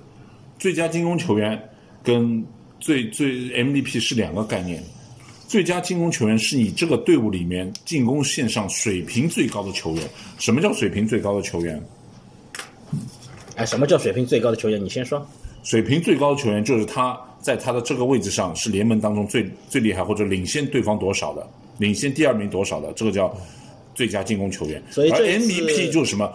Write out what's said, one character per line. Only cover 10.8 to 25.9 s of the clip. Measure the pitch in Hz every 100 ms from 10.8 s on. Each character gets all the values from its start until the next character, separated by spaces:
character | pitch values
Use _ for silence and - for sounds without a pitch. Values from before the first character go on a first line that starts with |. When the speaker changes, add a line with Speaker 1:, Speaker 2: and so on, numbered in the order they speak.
| 101
Speaker 1:
平 | 101 110
最 | 110
高 | 101 101
的 |
球 | 95 87
员？ | 85 76 - - - - - - - - - - - - - - - - - -
Speaker 2:
哎， | 113
什 | 113
么 | 143
叫 | 156
水 | 110
平 | 104
最 | 123 127
高 | 117
的 | 110
球 | 107
员？ | 104
你 | 95
先 | 127
说。 | 123 143 139 - - -
Speaker 1:
水 | - 113
平 | 110 151
最 | 214 139
高 | 143
的 | 143
球 | 110
员 | 104
就 | 107 117
是 | 107
他 | 131 127 113 - -
在 | -
他 | 120 127
的 | 120
这 | 117
个 | 131
位 | 127 127
置 | 95
上 | 101 92 82
是 | 110
联 | 98
盟 | 113 110
当 | 107
中 | 104 101
最， | 123 95 - -
最 | 139
厉 | 107
害 | 92
或 | 90
者 | 104
领 | 98 95
先 | 90 147 139
对 | 127
方 | 107 107
多 | 92
少 | 98 76
的， | - - - - -
领 | 104
先 | 98 143
第 | 135 147
二 |
名 | 113 101
多 | 92
少 | 98 76
的， | 76
这 | -
个 | 110
叫 | 95 90 90 - - - - -
最 | - 113
佳 | 98
进 | 95 104
攻 | 98
球 | - 78
员。 | 76 -
Speaker 2:
所 | -
以 | 156
这 | 160
次 |
Speaker 1:
而 | 165
M | 202 226
V | 180 160
P | 147 165